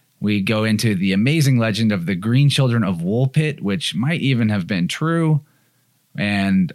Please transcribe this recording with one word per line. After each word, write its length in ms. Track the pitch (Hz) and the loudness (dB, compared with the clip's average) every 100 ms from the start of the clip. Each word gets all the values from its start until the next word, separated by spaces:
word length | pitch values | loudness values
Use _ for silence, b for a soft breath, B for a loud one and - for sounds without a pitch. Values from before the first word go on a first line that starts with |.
| b - | b -6
We 220 | 101 104 | -2 0
go 220 | 98 107 110 | 0 0 0
into 300 | 107 117 98 | 0 0 0
the 180 | 95 | 0
amazing 460 | 95 120 160 139 127 | 2 2 2 2 2
legend 320 | 113 104 110 | 2 0 0
of 140 | 104 85 | 0 -2
the 100 | 92 | -4
Green 340 | 110 123 143 | 0 2 4
Children 340 | 135 131 117 | 2 2 2
of 140 | 98 87 | 0 -2
Woolpit, 640 | 87 113 131 151 156 - | -2 0 0 0 -2 -2
which 340 | 98 95 - - | -4 -4 -4 -4
might 260 | 135 170 | -2 -2
even 280 | 135 123 110 | 0 0 0
have 180 | 104 87 | 0 -2
been 200 | 98 120 | -2 -2
true. 560 | - 156 165 160 151 - b b b b b _ - | -2 -2 0 2 0 -2 b b b b b _ -6
And 560 | 104 101 98 95 87 | -2 0 2 2 0